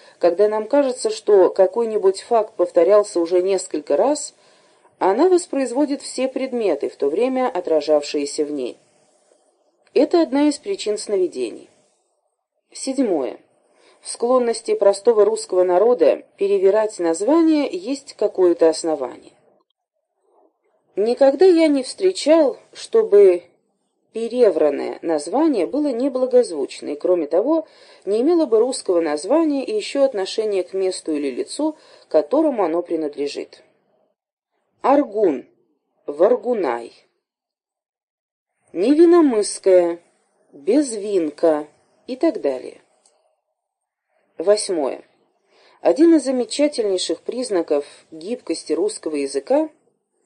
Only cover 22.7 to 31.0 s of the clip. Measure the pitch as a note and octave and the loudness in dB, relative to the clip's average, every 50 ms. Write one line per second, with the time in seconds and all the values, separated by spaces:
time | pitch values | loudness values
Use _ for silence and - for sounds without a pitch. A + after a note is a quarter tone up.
22.7 | - - - - - A3+ G#3+ - G3+ G3+ G3+ F#3+ F3 F3 - _ _ _ _ _ | -20 -20 -6 0 0 0 2 4 6 8 8 6 6 2 -2 _ _ _ _ _
23.7 | _ _ _ _ _ _ _ _ - A3 A3+ A3+ A#3 B3 A#3+ G3+ D#3+ D#3+ D#3 D3 | _ _ _ _ _ _ _ _ -10 -10 -8 -6 0 2 2 2 4 2 0 0
24.7 | C#3 C3+ B2+ A#2+ - - - E3 E3 D3 D3 E3+ F#3+ C4+ D#4+ D#4+ C4+ G3+ D#3+ D#3 | 0 -2 -6 -8 -10 -8 -6 -4 -4 -4 -4 -4 -2 0 0 0 0 0 -2 -2
25.7 | - D4 D4+ C#4+ A#3+ A3+ C4 C#4+ B3 B3+ C4 B3+ A#3+ B3 A#3 F#3 E3+ C#3+ B2+ - | -2 -2 -2 -2 -2 -2 -4 -4 -2 -2 -2 2 2 2 2 0 -4 -6 -8 -8
26.7 | - - - C3 D3 C#3+ - E3+ F3+ F3 D#3 C#3+ D#3+ F3 A3+ C#4+ E4 D#4+ D4+ - | -10 -12 -12 -10 -8 -4 -2 0 0 0 -2 -2 -2 0 0 0 -2 -2 -4 -6
27.7 | _ _ - - - _ _ F#3 G3+ A3 B3 D#4 F4+ E4 D#4 A#3+ A3+ G#3+ A#3 C4 | _ _ -20 -20 -20 _ _ -4 -4 -2 0 0 2 0 0 2 2 2 2 0
28.7 | C4 - - - F3+ E3+ E3 D3+ D3 D3+ F#3 G3 C#4 E4 E4+ D4+ C#4+ C4+ B3+ - | -4 -4 -4 -2 0 0 0 -2 -4 -4 -2 -2 0 0 0 0 -2 -4 -4 -4
29.7 | G#3+ G#3+ F#3+ - - C#4 C4+ C4+ C4+ G3+ F#3+ F#3 - A3+ G#3+ G#3+ G3+ F#3 F3 - | -6 -6 -6 -4 -2 0 0 0 0 -4 -6 -4 -4 -4 -4 -2 -2 -4 -4 -4
30.7 | - F#3+ F#3+ F#3 F3+ - | -4 -4 -4 -4 -4 -6